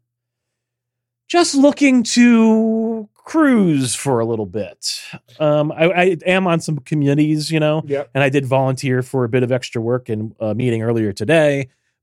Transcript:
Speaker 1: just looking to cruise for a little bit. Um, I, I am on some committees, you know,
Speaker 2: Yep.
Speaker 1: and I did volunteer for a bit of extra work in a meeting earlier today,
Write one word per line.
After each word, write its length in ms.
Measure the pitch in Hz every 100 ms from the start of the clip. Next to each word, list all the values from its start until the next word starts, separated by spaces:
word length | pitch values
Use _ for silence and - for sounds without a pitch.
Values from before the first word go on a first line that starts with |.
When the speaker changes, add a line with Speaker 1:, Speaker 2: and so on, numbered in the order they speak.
| _ _ _ _ _ _ _ _ _ _ _ _ -
Speaker 1:
just 260 | 349 339
looking 500 | 277 277 294 285 254
to 1040 | 214 240 240 233 220 220 220 226 220 226 214
cruise 800 | _ - 311 294 240 185 147 127
for 260 | - 139 120
a 40 |
little 220 | 113 117 101
bit. 540 | 101 92 - - - - - _ -
Um, 320 | 151 151 151
I, 120 | 151 165
I 300 | 175 185 165 156
am 200 | 185 190
on 140 | 165
some 180 | 165 151
committees, 720 | - 156 139 143 151 156 151
you 80 | 160
know, 240 | 151 156 156
Speaker 2:
Yep. 240 | 139 -
Speaker 1:
and 80 | 135
I 60 | 143
did 180 | 143 135
volunteer 560 | 131 131 131 139 127
for 220 | 127 135
a 40 | 123
bit 140 | 127
of 80 | 123
extra 320 | 123 - 123
work 260 | 113 127 123
in 260 | 107 110 -
a 160 | 110
meeting 280 | 104 123 113
earlier 300 | 113 117 107
today, 560 | 98 - 165 151 139 131 _ _ _